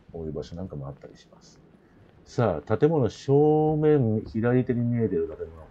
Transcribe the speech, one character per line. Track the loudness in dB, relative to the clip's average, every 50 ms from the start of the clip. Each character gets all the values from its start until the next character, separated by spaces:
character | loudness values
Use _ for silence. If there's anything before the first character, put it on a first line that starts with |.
| -20 -16 -14
こ | -10 -10
う |
い | -8
う | -8
場 | -8 -10
所 | -10 -12
な | -12 -12
ん | -10
か | -10
も | -12 -12
あ | -12
っ | -14
た | -16 -18
り | -20 -20
し | -20 -20 _ -20
ま | -20
す。 | -20 -20 -20 -20 _ _ _ _ _ _ _ _ -20 -20 _ _ _
さ | -8 -2 0 0 0 0 -2 -2
あ、 | -4 0
建 | 2 2 2
物 | 2 2 0 0
正 | -2 -6 -2 2 4 4 6 4 4 4 2 0 0
面、 | 2 2 4 4 4 4 2 0 -2 -4
左 | -4 -4 -2 0 2 2 2 2
手 | 0 0
に | 0 0
見 | 0 0 0 0
え | 0
て | 0
い | -2
る | -2 -4
建 | -6 -10 -12
物、 | -14 -14 -18 -20 -14